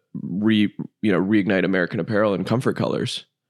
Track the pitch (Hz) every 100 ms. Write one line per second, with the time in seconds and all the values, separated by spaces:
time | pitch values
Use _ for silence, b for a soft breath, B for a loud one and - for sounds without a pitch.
0 | _ - - 90 107 107 101 - - _
1 | 107 87 95 107 95 95 87 92 85 110
2 | 82 104 107 92 95 117 127 - 110 -
3 | 120 - - _